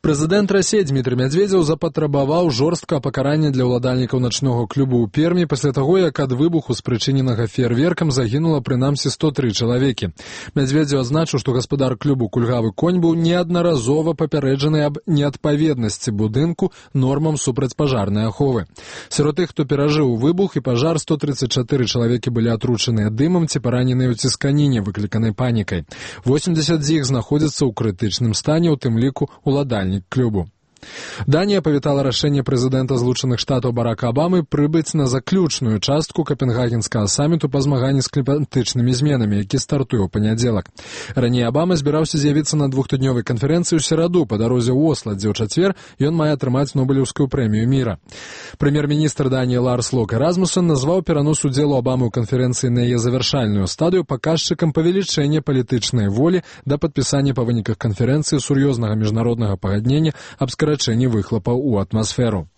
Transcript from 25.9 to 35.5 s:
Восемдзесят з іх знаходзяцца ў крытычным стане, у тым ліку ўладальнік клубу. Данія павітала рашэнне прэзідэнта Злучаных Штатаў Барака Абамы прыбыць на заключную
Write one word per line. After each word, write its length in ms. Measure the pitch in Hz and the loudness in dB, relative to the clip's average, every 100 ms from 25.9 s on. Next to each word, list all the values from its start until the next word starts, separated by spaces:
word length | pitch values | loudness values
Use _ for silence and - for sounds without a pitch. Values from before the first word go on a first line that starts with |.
| - - - | -16 -16 -6
Восемдзесят 640 | 123 139 185 160 147 165 143 | 0 0 2 0 0 0 2
з 160 | 165 | 0
іх 80 | 127 | 0
знаходзяцца 560 | 131 - 147 156 - 139 | -2 0 0 0 0 -2
ў 60 | |
крытычным 600 | - 110 92 107 - 120 104 | 0 -4 -2 -4 0 -2 0
стане, 320 | - 156 170 | 0 2 2
у 80 | 143 | 0
тым 220 | 127 113 | 0 0
ліку 300 | 131 - 143 - - | 0 -2 -6 -4 -2
ўладальнік 560 | 139 143 110 95 98 - | 0 0 -2 -2 -4 -4
клубу. 380 | 131 123 104 85 _ _ _ - - - - 110 | -2 0 0 -4 _ _ _ -20 -16 -16 -8 0
Данія 320 | 151 202 196 | 2 2 2
павітала 400 | 160 143 147 139 | 2 0 0 0
рашэнне 400 | 135 120 151 143 | 0 0 0 0
прэзідэнта 560 | 135 131 127 131 127 131 | 0 0 2 0 0 0
Злучаных 400 | 123 127 131 120 | 0 0 -2 -2
Штатаў 320 | - 127 123 | 0 -2 0
Барака 380 | 117 117 113 120 | -2 -2 -2 -2
Абамы 320 | 120 170 185 | 0 2 2
прыбыць 560 | 147 147 147 160 151 160 | 0 0 2 2 0 -2
на 80 | 135 | 0
заключную 720 | 131 - 190 170 | -2 0 0 2